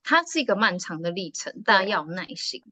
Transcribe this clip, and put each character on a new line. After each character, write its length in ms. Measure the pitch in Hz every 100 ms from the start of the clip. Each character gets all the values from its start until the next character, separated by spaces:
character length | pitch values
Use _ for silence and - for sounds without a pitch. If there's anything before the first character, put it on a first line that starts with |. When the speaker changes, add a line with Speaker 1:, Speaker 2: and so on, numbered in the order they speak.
Speaker 1:
它 220 | - 330
是 160 | 339 330
一 40 |
个 120 | 247 202
漫 220 | 220 180
长 240 | - 160
的 80 | 170
历 200 | 175 175
程， 220 | - -
Speaker 2:
对。 100 | -
Speaker 1:
大 140 | 220 202
家 40 |
要 200 | 190 196
有 60 | 156
耐 140 | 180 - 170
心。 260 | - 254 -